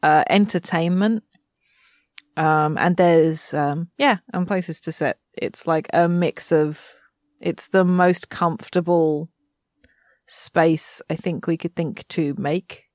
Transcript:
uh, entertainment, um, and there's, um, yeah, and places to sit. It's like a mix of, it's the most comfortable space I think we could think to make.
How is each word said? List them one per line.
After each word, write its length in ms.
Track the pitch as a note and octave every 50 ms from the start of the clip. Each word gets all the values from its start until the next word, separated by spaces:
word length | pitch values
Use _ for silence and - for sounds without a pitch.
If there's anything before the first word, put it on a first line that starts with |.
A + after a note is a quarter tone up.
uh, 220 | - D#3 D3+ D#3 - -
entertainment, 920 | - G3+ G#3 G3 - F3+ - - - E3 E3 E3+ F3+ F#3 G3+ A3 A3+ A3 _ _ _ _ _ _ _ _ _ _ _ _ _ _ _ _ _ _ _ - _ _ _
um, 420 | - D#3 D#3 D#3 D#3 D3+ D3+ D3+ -
and 180 | - F3 F3+
there's, 560 | - F3+ F3 E3+ E3 D#3 D#3+ D#3+ D#3 - -
um, 360 | - D3+ D3 C#3+ C#3+ D#3 E3 - _ -
yeah, 200 | C4+ C#4+ A3+ F#3 _ -
and 140 | - F3+ F3+
places 340 | F3 G3+ F#3 F3 - D#3+ -
to 100 | - -
sit. 260 | D#3 - D#3+ C3+ - _ _ _ _
It's 320 | - - - - - -
like 220 | - E3 D#3+ - -
a 160 | - - E3+ E3+
mix 440 | F3 F3 F3 D#3+ - - - -
of, 340 | E3+ D#3 D3+ D3+ D3+ - - - - _ _ _ _ _ _ _ _ _
it's 260 | - F3+ D#3 - - -
the 160 | - F#3+ F#3
most 440 | F3+ F3+ F3+ F3+ F3+ F3+ - - _
comfortable 1000 | - - F3+ E3+ D#3+ - - - - F3+ E3+ E3+ F3 E3+ D#3+ D#3 D3+ D3 D#3+ E3 _ _ _ _ _ _ _ _ _ _ _ _ _ _ _ _ _ _ _
space 760 | _ - - - - _ F3 D#3+ E3 D#3+ D#3 - - - - - _
I 60 | D#3
think 300 | D#3+ - F#3 E3 - -
we 100 | - E3
could 180 | D#3+ - E3+ _
think 320 | - E3+ D3 - - - _
to 260 | - - D#3+ C#3+ C#3 -
make. 460 | - C#3+ D3+ F#3 - _ - - _ _